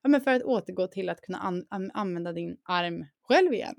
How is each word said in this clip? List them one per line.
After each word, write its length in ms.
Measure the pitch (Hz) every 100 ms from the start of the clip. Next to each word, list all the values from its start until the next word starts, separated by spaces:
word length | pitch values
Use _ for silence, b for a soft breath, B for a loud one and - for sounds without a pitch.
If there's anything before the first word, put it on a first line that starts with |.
ja, 60 | 269
men 120 | 285
för 100 | 277
att 120 | 254
återgå 440 | - 226 - 185 185
till 220 | - 185
att 120 | 170
kunna 180 | - 185
an-, 280 | 190 180 -
an-, 200 | 202 190
använda 380 | - 196 175 170
din 240 | 170 170 -
arm 420 | - 180 175 170 147 _
själv 300 | - 294 370
igen. 240 | 226 -